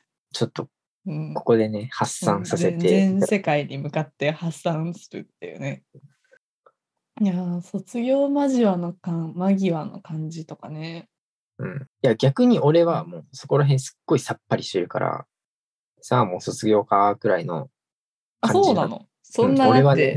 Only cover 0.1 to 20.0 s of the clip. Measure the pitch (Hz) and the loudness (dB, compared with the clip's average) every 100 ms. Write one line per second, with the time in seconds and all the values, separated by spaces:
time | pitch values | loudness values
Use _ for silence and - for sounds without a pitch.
0.1 | _ _ - 113 - 135 _ _ _ 190 | _ _ -4 -4 -4 -12 _ _ _ -10
1.1 | 151 156 151 - 113 110 107 120 - 110 | -8 -8 -6 2 2 2 -2 -8 -6 -6
2.1 | - 113 101 - 170 175 170 180 190 190 | -2 -2 -2 -2 -2 -2 0 2 4 4
3.1 | 190 - 202 180 147 143 139 147 156 151 | 2 0 0 0 -2 -2 -8 -6 -6 -6
4.1 | - 143 156 170 - 175 156 165 170 - | -4 -4 -4 -6 -6 -4 -4 -6 -10 -14
5.1 | - - _ - - 139 - _ - _ | -16 -16 _ -16 -10 -10 -10 _ -20 _
6.1 | _ _ _ _ _ _ _ _ _ _ | _ _ _ _ _ _ _ _ _ _
7.1 | - 202 180 180 175 175 196 - 240 240 | -2 -2 0 -4 -6 -6 -10 -8 -6 0
8.1 | 277 277 285 285 254 220 180 175 180 - | 2 2 2 2 4 2 2 -4 -8 -6
9.1 | 165 165 170 190 196 190 160 147 - - | -6 -6 -2 0 2 0 -2 -6 -12 -12
10.1 | 156 156 160 160 151 - 151 165 165 - | -10 -8 -10 -14 -16 -14 -12 -12 -14 -18
11.1 | _ _ _ _ - 98 113 135 - 131 | _ _ _ _ -12 -10 -10 -14 -2 0
12.1 | 113 135 139 247 214 143 165 170 139 85 | 2 2 4 4 4 4 4 4 0 -6
13.1 | 85 - - - 143 143 135 - _ - | -14 -16 -16 -2 2 4 2 -2 _ -2
14.1 | 156 - - - - - 95 87 - 92 | -2 -2 -10 -6 -6 -2 -4 -4 -4 -4
15.1 | - - _ _ _ _ _ _ _ - | -6 -12 _ _ _ _ _ _ _ -2
16.1 | 123 104 90 95 90 107 104 104 101 101 | 2 2 -2 -6 -4 2 2 4 4 4
17.1 | 104 107 90 85 82 67 _ _ _ _ | 2 0 0 -2 -8 -8 _ _ _ _
18.1 | _ _ - 226 370 392 190 143 - - | _ _ -4 0 4 4 2 0 -6 -16
19.1 | _ _ - 254 269 262 - 139 139 | _ _ 0 2 4 6 6 6 4